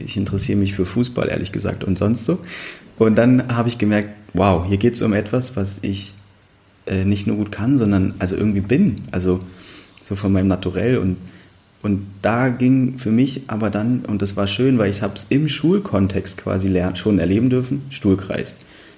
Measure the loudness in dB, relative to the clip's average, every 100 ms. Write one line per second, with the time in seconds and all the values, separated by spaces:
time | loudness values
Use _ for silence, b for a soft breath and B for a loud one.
0 | -6 -4 -2 -4 0 0 0 0 -2 0
1 | -2 -2 -2 -4 -4 -4 -4 -4 -2 0
2 | 0 0 -2 -4 B B B B B 2
3 | 4 6 6 4 2 0 0 0 2 2
4 | 0 -12 -6 0 2 2 2 2 2 2
5 | 0 0 0 -4 -2 -6 -6 -6 -6 -6
6 | -10 -18 -20 _ _ _ _ _ -4 0
7 | 0 0 0 -2 -4 -2 2 2 4 2
8 | 2 0 -4 0 0 0 0 2 2 0
9 | -6 -2 0 0 B B B B B B
10 | -8 -4 0 2 2 0 -2 -2 0 2
11 | 0 -4 B B B B _ _ -2 -2
12 | -4 -4 0 2 0 2 2 4 2 -2
13 | 0 2 2 -2 -6 -2 -2 0 0 -2
14 | -2 -2 -2 -2 -2 0 2 4 2 0
15 | -4 -6 0 0 2 0 2 2 0 0
16 | 2 0 -6 -8 -4 -2 2 2 0 -2
17 | 0 2 4 2 2 2 0 -6 -6 -2
18 | 2 2 0 -6 -8 -14 B B B